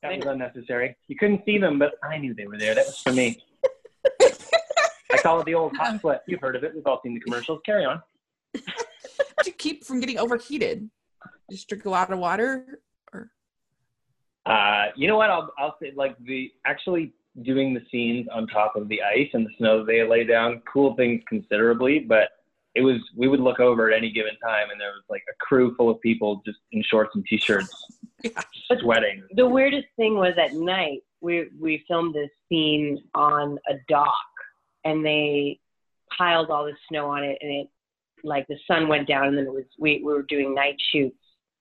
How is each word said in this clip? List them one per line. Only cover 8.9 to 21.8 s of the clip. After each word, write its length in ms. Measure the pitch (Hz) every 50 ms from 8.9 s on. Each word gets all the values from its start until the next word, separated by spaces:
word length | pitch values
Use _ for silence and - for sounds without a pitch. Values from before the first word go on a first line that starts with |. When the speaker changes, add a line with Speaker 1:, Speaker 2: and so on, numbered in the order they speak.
| - _ _ - - - 554 - - - 587
Speaker 2:
do 80 | 381
you 20 | 349
keep 320 | _ - 302 320 - -
from 160 | - 262 254
getting 180 | 240 254 262 208
overheated? 720 | 202 233 240 233 240 - 277 302 202 - - - 214 220 _ _ _ _ _ _ - - _ _ _ _
Just 180 | 190 190 - _
drink 160 | 208 202 -
a 60 | 202
lot 200 | 190 180 185 180 190
of 60 | 185
water? 640 | 180 175 175 196 226 262 269 262 254 254 277 - _ _ _ _ _ - _
Or? 180 | 196 - 220 _ _ _ _ _ _ _ _ _ _ _ _ _ _ _ _ _ _ _ _ _ _ _
Speaker 1:
Uh, 400 | 107 110 107 101 104 104 104 104 107 -
you 100 | 135 139
know 100 | 180 214
what? 140 | 214 220 214
I'll, 220 | 190 165 156 - - -
I'll 180 | 139 151 - _
say, 120 | 160 139 135
like, 220 | 139 139 135 127 120 120
the, 260 | 123 131 131 131 - _ _ _
actually 480 | 135 147 - - - 185 170 160 - _ _ _ _ _ - 120
doing 300 | 123 131 135 135 135 127
the 80 | 120 - _
scenes 360 | - 123 120 117 117 120 117 120 -
on 140 | 117 113
top 300 | 107 - 107 104 107 -
of 120 | 107 104 104
the 120 | 107 104 90
ice 260 | 101 104 117 143 139 -
and 120 | 123 113
the 40 | 107 - _
snow 200 | 117 110 110 110
that 80 | 110
they 160 | 107 113 113 113
lay 180 | 113 117 117 117
down 380 | 113 117 113 117 120 120 120 _ -
cooled 260 | - 139 139 139 131
things 260 | - 127 120 120 117 - -
considerably, 720 | - 110 98 _ - 104 110 117 117 117